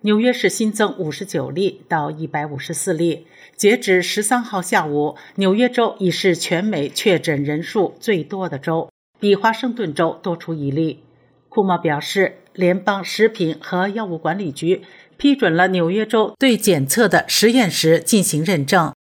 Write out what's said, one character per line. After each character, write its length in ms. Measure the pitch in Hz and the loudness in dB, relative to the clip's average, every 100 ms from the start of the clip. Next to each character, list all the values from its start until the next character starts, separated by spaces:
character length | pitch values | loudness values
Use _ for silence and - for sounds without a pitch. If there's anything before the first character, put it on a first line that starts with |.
纽 180 | 208 214 | 2 2
约 120 | 240 | 2
市 160 | 247 185 | 2 0
新 240 | - 220 | 0 -2
增 240 | 208 208 - | 0 -2 -2
五 120 | 160 | -6
十 140 | 143 190 | -6 -6
九 240 | 165 131 | -6 -4
例 320 | 143 196 - - | -2 -2 -4 -4
到 220 | 160 147 | -4 -4
一 160 | 156 160 | -6 -6
百 180 | 151 151 | -6 -6
五 140 | 139 | -10
十 160 | - 160 | -10 -8
四 180 | - | -4
例。 320 | 160 170 151 - - - - | 0 0 -2 -10 -20 -20 0
截 180 | 202 240 | 2 2
止 280 | 220 185 | 2 0
十 180 | 175 - | 2 -4
三 220 | 208 247 | 0 -2
号 180 | 240 196 | -2 -6
下 240 | 175 214 156 | 0 0 0
午， 300 | 147 147 - - - | 0 -2 -4 -14 -2
纽 180 | 190 208 | 0 4
约 120 | 247 | 2
州 280 | 247 226 - | 2 0 0
已 140 | 185 | -2
是 240 | 160 190 170 | 0 0 0
全 280 | - 170 | 0 -2
美 240 | 208 180 143 | 0 -2 -4
确 300 | - 214 170 | -2 0 2
诊 260 | - 143 | 0 -2
人 200 | 143 151 | -2 -4
数 320 | 165 220 170 - | -4 -2 -2 -2
最 240 | - 190 | -2 -2
多 240 | 147 196 185 | -2 -6 -6
的 120 | - | -6
州， 320 | 151 165 160 _ _ _ | -4 -4 -4 _ _ _
比 160 | 208 196 | 2 2
华 160 | 220 | 2
盛 220 | 220 254 | 0 -4
顿 180 | 233 190 | -4 -6
州 280 | 139 165 170 | 0 -2 -2
多 160 | 196 170 | -6 -6
出 160 | - | -6
一 160 | 160 139 | -6 -4
例。 300 | 139 160 - _ _ _ _ _ | -2 -2 -4 _ _ _ _ _
库 140 | - | 0
莫 120 | 196 170 | 0 0
表 220 | 170 147 | 0 -2
示， 420 | - 196 185 - _ | -4 0 0 -2 _
联 260 | - 180 185 | -2 0 2
邦 240 | 190 196 | -2 -4
食 240 | 190 - 220 | -6 0 0
品 300 | 220 165 156 | 2 -4 -4
和 280 | - 180 190 | -6 -4 -2
药 180 | 202 190 | -4 -6
物 120 | 165 | -4
管 200 | 160 180 | -4 -4
理 140 | 185 | -6
局 320 | 135 160 185 - - - _ | -4 -2 -2 -4 -20 -20 _
批 180 | 285 277 | 2 4
准 200 | 196 165 | 2 4
了 140 | 185 | 2
纽 200 | 185 165 | 2 0
约 160 | 196 214 | 0 0
州 300 | 226 214 - | 2 0 2
对 180 | 269 220 | 2 4
检 300 | - 165 135 | 2 2 2
测 220 | - 214 | 2 4
的 180 | 170 - | 2 0
实 240 | - 208 | 2 4
验 180 | 247 208 | 4 2
室 300 | - 160 165 | 2 2 2
进 240 | - 220 | 4 2
行 200 | 175 151 160 | 2 -2 0
认 180 | 175 | 0
证。 300 | 139 190 156 - | 2 2 0 -6